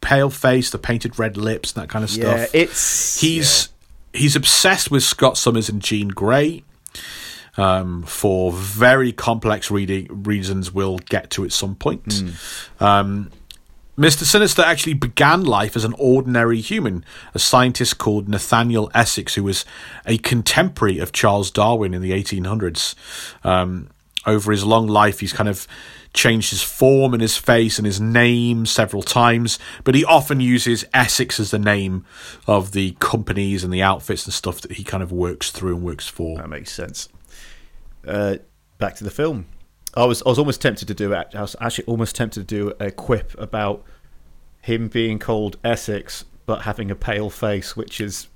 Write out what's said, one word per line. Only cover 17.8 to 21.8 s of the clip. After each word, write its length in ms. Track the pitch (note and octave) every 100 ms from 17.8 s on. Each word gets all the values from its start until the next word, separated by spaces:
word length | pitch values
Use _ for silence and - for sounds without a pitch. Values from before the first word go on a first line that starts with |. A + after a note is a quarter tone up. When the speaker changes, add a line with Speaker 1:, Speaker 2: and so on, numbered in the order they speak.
| A#2+ -
Speaker 1:
called 320 | - G#2 G2+
Nathaniel 600 | G#2 - A#2 A#2 A#2 G#2+
Essex, 420 | A#2 A2+ - A#2 -
who 80 |
was 200 | G2 F#2+ - - - -
a 140 | - A2+
contemporary 800 | - A#2+ G#2+ - F#3 - G#2+ F#2+
of 140 | F2+
Charles 380 | - A2 G2+ F#2+
Darwin 440 | - G#2 A#2